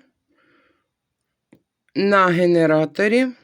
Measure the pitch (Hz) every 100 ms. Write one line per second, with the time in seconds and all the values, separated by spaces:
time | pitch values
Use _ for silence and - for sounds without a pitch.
0 | _ _ _ _ _ _ _ _ _ _
1 | _ _ _ _ _ _ _ _ _ -
2 | 196 202 185 170 175 170 160 156 156 151
3 | 208 240 254 240